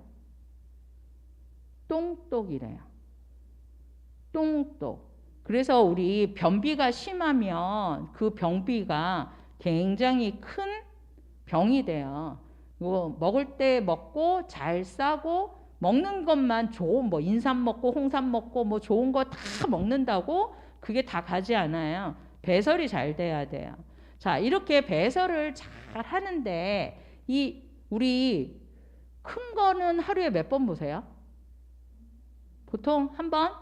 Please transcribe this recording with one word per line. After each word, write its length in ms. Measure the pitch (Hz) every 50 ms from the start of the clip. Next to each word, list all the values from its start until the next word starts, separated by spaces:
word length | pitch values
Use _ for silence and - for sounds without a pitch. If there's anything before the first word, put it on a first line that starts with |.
| - - - - - - - - - - - - - - - - - - - - - - - - - - - - - - - - - - - - - -
똥독이래요. 920 | 320 320 339 349 339 - - - 262 233 208 185 147 131 123 110 110 - - - - - - - - - - - - - - - - - - - - - - - - - - - - - - -
똥독. 800 | - 320 311 311 311 294 277 294 - - 151 123 - - - - - - - - - - -
그래서 380 | - 208 247 262 269 269 240
우리 520 | 220 175 175 180 180 180 202 214 208 202 196
변비가 580 | - 180 165 190 208 202 302 302 277 277 247
심하면 1200 | 240 - - 392 381 359 339 311 285 254 214 196 170 170 175 185 202 214 202 175 147 143 151 156 -
그 200 | - 226 220 214
변비가 1000 | - 185 165 175 190 190 226 247 226 185 - 160 147 160 180 190 165 - - - - - - - -
굉장히 800 | - 180 165 165 180 190 196 196 254 254 262 247 240 208 202 -
큰 240 | - - - - 392 392 415 427 440 - - - - - - - - - - - -
병이 400 | - - 160 185 220 262 277 -
돼요. 540 | - 160 151 139 135 139 147 160 156 127 - - - - - - - - -
이거 360 | 175 180 185 185 175 160 - 160
먹을 380 | 160 180 208 269 277 277 - -
때 220 | 269 262 254 247
먹고 680 | 208 180 165 165 - - - 294 320 349 370 370 349 359
잘 360 | - - 139 156 170 175 185
싸고 800 | 185 - - 277 285 311 294 302 320 339 359 392 - - - - - - -
먹는 440 | 175 175 220 269 359 392 403 381 330
것만 480 | 330 320 277 269 247 226 226 233 220
좋은 380 | 226 - 180 165 202 269 254 214
뭐 100 | 175 151
인삼 440 | 151 180 214 233 220 269 254 247 247
먹고 280 | 240 220 233 - 247
홍삼 400 | 254 302 277 277 285 277 254 254
먹고 320 | 240 226 226 233 - 254 233
뭐 160 | 214 214 208
좋은 320 | 202 - 214 220 247 262
거 140 | 254 269 262 262
다 380 | - - - - - - - 320
먹는다고 880 | 208 165 190 214 254 277 262 247 208 185 175 - 320 370 427 480 - - - - - -
그게 240 | - - 214 262 254
다 200 | - - - 175
가지 320 | - 185 185 190 208 233
않아요. 600 | 214 175 156 156 165 160 151 160 185 196 165 - - - - - -
배설이 460 | - 185 175 185 208 302 320 349 320 240
잘 280 | 208 151 123 147 151
돼야 320 | 156 175 170 160 151 143 139
돼요. 280 | - - - - - - - - - - - - - -
자, 200 | - 196 160 135
이렇게 480 | 190 247 349 392 381 - 302 285 -
배설을 680 | - 180 156 175 233 - 370 370 370 339 311 302 302 269
잘 500 | - - - - - - - 214 220 233
하는데 1160 | - 339 381 392 392 359 320 247 214 175 165 175 196 208 196 160 - - - - - - - - -
이 340 | 254 277 277 254 - - - - - - - -
우리 720 | 208 220 254 254 254 254 262 262 220 156 127 - - - - - - - - - - - - - - -
큰 320 | - - - 453 494 480 440
거는 440 | 427 403 381 370 370 359 349 339 339
하루에 300 | 330 - 403 381 359 311
몇 200 | 202 165 160 -
번 160 | 269 277 269
보세요? 380 | 220 165 151 156 143 147 185 - - - - - - - - - - - - - - - - - - - - - - - - - - - - - - - - -
보통 440 | - - 208 208 294 302 294 277 277 -
한 140 | - 339 330
번? 220 | 320 311 320 359 392 -